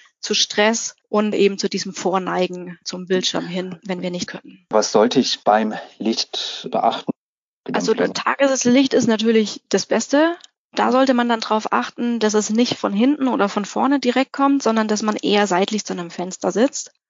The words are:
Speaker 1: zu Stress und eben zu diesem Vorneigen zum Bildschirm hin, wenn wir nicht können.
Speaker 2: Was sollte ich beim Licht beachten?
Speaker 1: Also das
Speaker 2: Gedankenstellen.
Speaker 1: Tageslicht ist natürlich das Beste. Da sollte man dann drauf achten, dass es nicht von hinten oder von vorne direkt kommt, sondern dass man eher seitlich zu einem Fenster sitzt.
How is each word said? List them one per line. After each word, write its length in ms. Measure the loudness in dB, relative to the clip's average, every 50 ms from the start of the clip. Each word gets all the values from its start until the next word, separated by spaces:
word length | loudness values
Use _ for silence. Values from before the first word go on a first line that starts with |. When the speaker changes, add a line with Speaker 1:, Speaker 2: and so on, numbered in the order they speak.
| _ _ _ _
Speaker 1:
zu 120 | -6 -4 -2
Stress 600 | -2 -2 0 0 2 2 2 2 0 -4 -8 -12 _ _ _
und 260 | -2 0 0 0 2
eben 220 | 2 2 2 2 0
zu 100 | -4 -4
diesem 240 | -4 -4 -6 -6 -10
Vorneigen 840 | -6 -4 -2 -2 -2 -2 -2 -2 -2 -2 -2 -4 -8 -10 -12 -14 -14 _
zum 220 | -12 -12 -12 -4 -2
Bildschirm 380 | -2 -2 0 -2 -4 -4 -4
hin, 320 | -4 -6 -6 -6 -8 -10 -12 _
wenn 180 | -8 -8 -6
wir 80 | -6 -6
nicht 180 | -6 -6 -8 -8
können. 380 | -10 -14 -16 -18 -20 _ _ _
Speaker 2:
Was 240 | 0 0 0 2 2
sollte 260 | 4 4 4 4 2
ich 240 | 2 0 -2 -2 _
beim 300 | 2 2 2 2 -2 -6 -8 -12 -16 -14 _
Licht 720 | -4 -2 -2 -2 -4 -6 -8 -10 -8 -8 -10 -10 -10 -6
beachten? 400 | -4 0 0 0 -2 -2 -6 -8 -8 -8 _ _ _ _ _ _ _ _ _ -4
Speaker 1:
Also 220 | -4 -2 0 0 0
das 40 | 2
Speaker 2:
Gedankenstellen. 400 | 0 -2 -2 -2 -2 -2 0 2
Speaker 1:
Tageslicht 560 | 2 2 2 2 2 4 4 4 4 4 2
ist 140 | 2 2 2
natürlich 540 | 2 2 2 2 4 2 2 0 -4 -12 -6 _
das 180 | -2 -2 0
Beste. 520 | 0 -2 -2 0 2 2 2 2 2 0 -4 -12 _ _ _ _ _ -2
Da 200 | 0 0 2 4
sollte 200 | 4 4 4 4
man 140 | 2 2 0
dann 140 | 0 -2
drauf 320 | 0 -2 -2 -2 0 0 -2
achten, 460 | -2 -2 -4 -6 -4 -2 -2 0 0
dass 140 | 0 2 2
es 160 | 2 0 2
nicht 260 | 2 2 2 0 0
von 180 | -4 -4 -2 2
hinten 340 | 2 4 2 2 2 0 -2
oder 220 | 2 2 0 0
von 160 | 0 -4 -6
vorne 340 | -4 -2 -2 2 2 2 2
direkt 320 | 0 0 0 0 -2 -2
kommt, 320 | -2 0 2 2 2 2 2
sondern 240 | 2 2 2 0 0
dass 140 | 0 -2
man 160 | 0 -2 -4 -2
eher 280 | 0 2 2 2 2
seitlich 400 | 2 2 0 0 0 -2 -4 -4
zu 60 | -6
einem 180 | -8 -8 -8 -10
Fenster 440 | -10 -10 -10 -10 -8 -4 -4 -2 2
sitzt. 400 | 2 2 2 0 -4 -12 -12 _ _ _